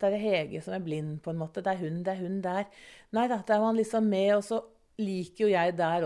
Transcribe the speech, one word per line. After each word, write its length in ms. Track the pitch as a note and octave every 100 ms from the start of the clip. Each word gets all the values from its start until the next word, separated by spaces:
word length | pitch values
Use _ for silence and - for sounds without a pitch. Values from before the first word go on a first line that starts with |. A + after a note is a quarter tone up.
det 60 | G3+
er 60 | G#3
det 40 | G#3+
Hege 360 | F#3 D3+ D#3+ D#3+
som 100 | F#3+
er 80 |
blind", 380 | E3+ D3+ D#3 D3+
på 80 | E3
en 80 | E3
måte. 240 | D#3+ F3+
Det 80 | F#3+
er 80 | F#3 D#3+
hun, 160 | E3+
det 80 | F3+ F#3+
er 60 | F3+
hun 160 | G3
der. 220 | F3+ F#3 G3+ - - - - G#3+
Nei 80 | A#3+
da, 60 | A#3 G3+
der 80 | G#3
er 80 |
man 160 | A3 A3+
liksom 300 | A3 A3+ A3
med, 220 | F#3+ G3 G#3
og 80 |
så 160 | G3+ A3+ - _ _ -
liker 460 | G#3 F#3+ F3 - G#3+
jo 60 |
jeg 240 | F#3 F3 F3
der 240 | E3 E3+